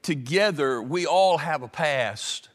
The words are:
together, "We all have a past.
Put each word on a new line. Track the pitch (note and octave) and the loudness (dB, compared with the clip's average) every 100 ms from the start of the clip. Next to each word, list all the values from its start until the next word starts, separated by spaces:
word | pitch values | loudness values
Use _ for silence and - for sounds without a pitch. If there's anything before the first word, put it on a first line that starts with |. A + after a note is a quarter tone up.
together, | - D3+ B2 F3+ G#3 D3+ C#3 B2 | -4 -4 0 2 2 2 0 0
"We | A#2+ F3 E3 | -2 -4 2
all | F3 F#3+ E3+ | 4 4 4
have | D#3+ D3+ | 0 -4
a | B2 | -6
past. | - D#3 C3+ A2 G#2 - - - | -4 0 0 -2 -4 -8 -10 -12